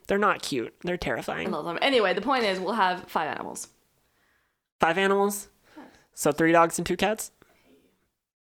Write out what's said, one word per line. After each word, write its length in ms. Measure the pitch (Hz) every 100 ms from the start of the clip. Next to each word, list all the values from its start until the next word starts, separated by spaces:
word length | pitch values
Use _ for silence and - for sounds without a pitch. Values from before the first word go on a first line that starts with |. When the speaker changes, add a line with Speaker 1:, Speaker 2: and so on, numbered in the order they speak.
| -
Speaker 1:
They're 100 | 196
not 220 | 202 160
cute. 300 | - 131 110 _
They're 140 | 170 175
terrifying. 500 | - 117 - - -
Speaker 2:
I 40 |
love 140 | 160 160
them. 140 | 165
Anyway, 320 | 277 262 196
the 80 | 185
point 220 | 233 262
is, 160 | 214 190
we'll 140 | 185
have 320 | 226 190 180 -
five 200 | - 151
animals. 420 | - - - - _ _ _ _ _ _ _ _ _ _ -
Speaker 1:
Five 180 | 165 165
animals? 500 | 196 196 202 202 - _ _ - - - _
So 180 | - 156
three 200 | 143 165
dogs 260 | 170 170 -
and 80 | 175
two 120 | 180
cats? 340 | 196 185 - _ _ _ _ _ _ _ _ _ _ _ _